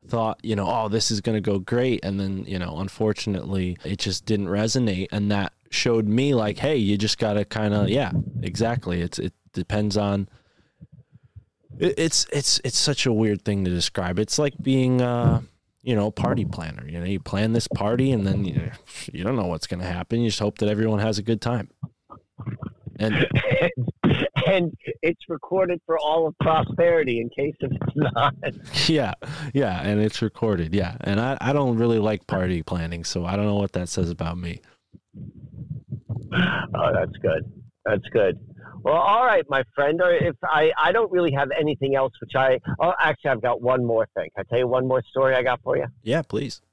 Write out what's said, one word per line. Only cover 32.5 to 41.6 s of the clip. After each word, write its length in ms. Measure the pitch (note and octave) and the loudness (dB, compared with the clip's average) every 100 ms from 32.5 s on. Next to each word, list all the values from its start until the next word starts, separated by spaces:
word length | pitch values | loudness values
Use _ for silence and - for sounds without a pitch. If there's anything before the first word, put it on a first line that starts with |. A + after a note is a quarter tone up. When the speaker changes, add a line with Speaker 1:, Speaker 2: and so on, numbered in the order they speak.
| F2 | -2
Speaker 1:
planning, 400 | D#2 F2+ E2 E2+ | -2 -4 -4 -6
so 220 | E2 - F2 | -6 -4 -2
I 100 | G2 | 0
don't 100 | G#2 | 0
know 120 | G2+ | 0
what 160 | G2+ | 0
that 160 | - F2 | -4 -4
says 200 | - E2+ | -2 -2
about 280 | E2+ E2 E2+ | -2 -4 -6
me. 240 | F2 E2+ _ _ _ - _ - - - - - - - - - - - - | -8 -10 _ _ _ -20 _ -16 -16 -16 -18 -16 -12 -12 -10 -14 -8 -8 -4
Speaker 2:
Oh, 600 | - F2+ E2+ - - D#2+ | 0 2 0 -4 -2 0
that's 240 | F2 E2+ - | 2 -2 -2
good. 300 | - D#2+ - - - _ - | 0 0 -4 -16 -20 _ -2
That's 220 | G#2 - | -2 0
good. 280 | A#2 G2 F2 - - - - | 2 2 0 -8 -20 -20 -6
Well, 120 | G#2+ D#3 | 0 2
all 300 | F#3+ G#3+ B3+ | 4 4 4
right, 180 | G3+ D#3+ | 4 2
my 140 | C3+ B2+ - | -2 -2 0
friend. 260 | C#3+ D#3+ | 0 2
Or 100 | F3+ | 4
if 220 | E3+ F3 C#3 | 4 2 -2
I, 280 | - D3+ D#3 D#3 | 0 2 4 4
I 140 | D#3 | 2
don't 200 | G3+ A3 | 2 2
really 200 | F3+ E3+ | 2 2
have 160 | C#3 C#3 | 2 0
anything 440 | E3 | 0